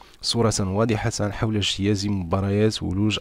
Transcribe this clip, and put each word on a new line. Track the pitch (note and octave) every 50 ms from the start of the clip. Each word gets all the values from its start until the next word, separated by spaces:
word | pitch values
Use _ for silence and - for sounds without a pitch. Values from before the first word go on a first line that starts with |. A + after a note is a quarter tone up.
| - - - -
صورة | - - - A#2 A2+ A2 G2+ -
واضحة | G#2 F#2 F#2+ G2+ A2+ B2 G#2+ G2 - A2+ - - G#2 G#2
حول | - - - A2+ G#2+ G#2
اجتياز | F#2+ - - - F#2+ G2+ G#2 F#2+ G2 G#2
مباريات | G#2 G2 F2+ E2 F#2 G2 F#2+ G2 G2+ G#2 G#2+ A2 G#2+ - F#2
ولوج | F2 F2+ F#2+ G#2 G#2+ G2+ G2